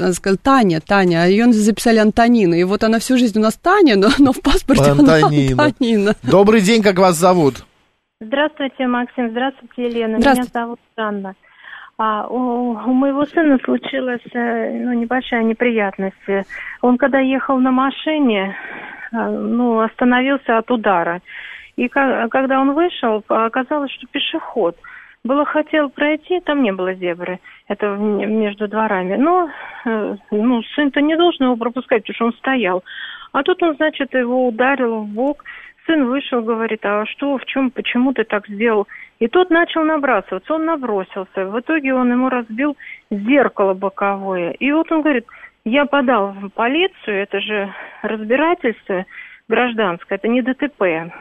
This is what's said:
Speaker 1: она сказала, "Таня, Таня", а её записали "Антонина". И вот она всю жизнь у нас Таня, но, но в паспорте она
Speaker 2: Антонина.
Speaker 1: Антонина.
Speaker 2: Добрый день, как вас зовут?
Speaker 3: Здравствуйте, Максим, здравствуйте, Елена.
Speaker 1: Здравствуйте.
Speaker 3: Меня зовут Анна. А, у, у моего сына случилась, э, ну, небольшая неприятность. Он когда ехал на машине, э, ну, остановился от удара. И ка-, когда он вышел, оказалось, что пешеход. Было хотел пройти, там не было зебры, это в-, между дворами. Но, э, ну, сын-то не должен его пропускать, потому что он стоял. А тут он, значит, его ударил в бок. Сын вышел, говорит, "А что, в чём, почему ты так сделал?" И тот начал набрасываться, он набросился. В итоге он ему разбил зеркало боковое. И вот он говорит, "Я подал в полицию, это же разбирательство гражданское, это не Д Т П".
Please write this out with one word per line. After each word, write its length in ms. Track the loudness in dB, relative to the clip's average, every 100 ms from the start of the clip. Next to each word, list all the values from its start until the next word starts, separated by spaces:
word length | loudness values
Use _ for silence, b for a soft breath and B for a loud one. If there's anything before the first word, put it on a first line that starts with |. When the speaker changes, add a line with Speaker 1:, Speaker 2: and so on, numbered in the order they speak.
Speaker 1:
она 120 | -2
сказала, 240 | -2 0 0
"Таня, 380 | 4 4 4 2
Таня", 420 | 2 2 4 4
а 40 | 4
её 260 | 4 4
записали 460 | 4 2 2 2 4
"Антонина". 560 | 4 4 4 4 4
И 100 | 4
вот 180 | 2 2
она 160 | 2 0
всю 200 | 2 2
жизнь 200 | 2 2
у 40 |
нас 120 | 0 0
Таня, 340 | 2 4 6 6
но, 120 | 4 6
но 140 | 4
в 80 | 4
паспорте 500 | 2 2 4 4 6
она 240 | 6 6 6
Speaker 2:
Антонина. 480 | 4 4 2 2
Speaker 1:
Антонина. 500 | 0 2 0 2 2 0
Speaker 2:
Добрый 380 | 2 4 6 6
день, 200 | 4 4
как 160 | 4 4
вас 180 | 4 4
зовут? 500 | 4 4 2 0 -10 _ _ _ _ _
Speaker 3:
Здравствуйте, 640 | -6 -2 -2 -2 -8 -4 -2
Максим, 440 | -2 -4 -4 -4
здравствуйте, 540 | -2 -4 -6 -14 -6
Елена. 340 | -4 -2 -2 2
Speaker 1:
Здравствуйте. 320 | 2 2 0
Speaker 3:
Меня 80 | -6
зовут 160 | -8 -10 _ -8
Анна. 380 | -6 -6 -8 -14 B B B B B -4
А, 280 | -2 -2 -4
у, 440 | -4 -2 -2 -2
у 200 | -4 0
моего 320 | 2 2 0 -2
сына 320 | 0 2 2
случилась, 580 | 2 -4 -4 -6 -6 -6 -8
э, 380 | -6 -4 -2 -4 -4
ну, 80 | -4
небольшая 500 | -4 -2 -4 -2 0
неприятность. 720 | 0 0 0 0 -2 -2 -6 -6 -4 -4 -4 B B B
Он 160 | 0 2
когда 240 | 2 2
ехал 380 | 2 0 0 0
на 120 | 2
машине, 840 | 2 0 -2 -4 0 2 0 -2 -8 B B B B B
э, 40 | -6
ну, 640 | -4 -4 -4 0 0 0
остановился 800 | 0 0 2 2 0 -2 0 -2
от 120 | 0
удара. 500 | -2 0 0 0 -4 B B B B B -6
И 100 | -2
ка-, 400 | 0 0 0 -2
когда 300 | -2 0 2
он 120 | 2
вышел, 480 | 2 0 -2 -2 -2 -2
оказалось, 600 | -2 0 -2 -4 -4 -4
что 140 | -10 -10
пешеход. 680 | -8 -6 -6 -8 -4 -2 -4 B B B B
Было 200 | -4 -2 0
хотел 420 | -2 -2 -2 -2
пройти, 520 | -2 -2 -2 -4 -4
там 220 | -2 0
не 80 | 0
было 220 | -2 -4
зебры, 440 | -4 -6 -6 -8 -10 b b _
это 240 | -4 -4
в-, 40 | -2 -2 -2 -2
между 420 | -2 -2 -4 -6
дворами. 480 | -2 -2 -2 -2 0
Но, 320 | 2 2 -2 B B B -6
э, 300 | -4 -4 -8 -6
ну, 320 | -2 0 0 -2
сын-то 260 | -2 0 0
не 160 | 0 2
должен 300 | 2 2 0
его 100 | 0
пропускать, 460 | -2 -6 -2 -2
потому 120 | -2
что 100 | -4 -4
он 60 |
стоял. 500 | -2 -2 0 0 -2 B B B B B
А 100 | -2
тут 200 | 0 0
он, 120 | 0 0
значит, 360 | -2 -2 -4
его 320 | -2 0 0 0
ударил 520 | 0 0 0 -2 -4
в 60 | -6
бок. 360 | -4 -4 -4 B B B _ -2
Сын 200 | 0 0
вышел, 340 | -2 -2 -4
говорит, 380 | -2 -2 -4 -4
"А 200 | -2 -2
что, 320 | -4 -6 -4 -4
в 80 |
чём, 260 | -4 -2 -2
почему 420 | -2 -4 0 0
ты 100 | 0
так 220 | -2 -4 -6
сделал?" 380 | -2 0 0 -2 B B _
И 80 | 0
тот 220 | 2 2
начал 320 | 2 2 0
набрасываться, 720 | 0 0 0 0 -2 -8 -4
он 100 | -4
набросился. 800 | -2 -4 -4 -4 -6 -10 -10 -8 -6
В 140 | -6
итоге 320 | -4 -2 0
он 160 | 0 2
ему 200 | 2 0
разбил 440 | -2 -6 -4 -4 -4 B B _
зеркало 640 | -6 2 2 2 2 0
боковое. 800 | 0 -4 -4 -4 -2 -4 -4 -4
И 200 | -4 -2
вот 180 | 0 0
он 100 | 0
говорит, 240 | 0 0 -4 B B _ -2
"Я 180 | 0
подал 480 | 2 0 2 0 0
в 160 | -6 -10
полицию, 640 | -4 -2 0 -2 -4 -6 -6
это 160 | -4 -6
же 300 | -4 -6 -6 -10 B B
разбирательство 1040 | -8 -8 -2 0 2 0 -2 -4 -4 -6 -6 B B B -4
гражданское, 640 | 0 0 0 -2 -2 -6 -6
это 120 | -2
не 120 | 0
Д 120 | 0
Т 140 | -4 -6
П". 440 | -2 -2 -2 -6 B